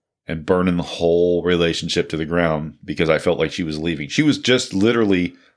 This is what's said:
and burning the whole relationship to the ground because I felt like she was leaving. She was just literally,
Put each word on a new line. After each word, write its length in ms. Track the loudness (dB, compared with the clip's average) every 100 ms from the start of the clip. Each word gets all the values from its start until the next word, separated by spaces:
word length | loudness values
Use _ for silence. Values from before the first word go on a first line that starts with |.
| _ _ -10
and 180 | -6 0
burning 320 | 0 2 0
the 60 |
whole 580 | -4 -2 2 4 2 2
relationship 640 | 0 2 0 -2 -4 -2 -2
to 80 | -4
the 80 | -2
ground 500 | 0 0 0 -6 -12 -8
because 240 | -2 0
I 80 | 2
felt 220 | 2 0
like 120 | 0
she 120 | -2
was 160 | -6 -4
leaving. 280 | -4 -4 -4
She 140 | 0
was 160 | 0 2
just 360 | 2 0 0
literally, 600 | 0 2 4 4 2 0 -6 _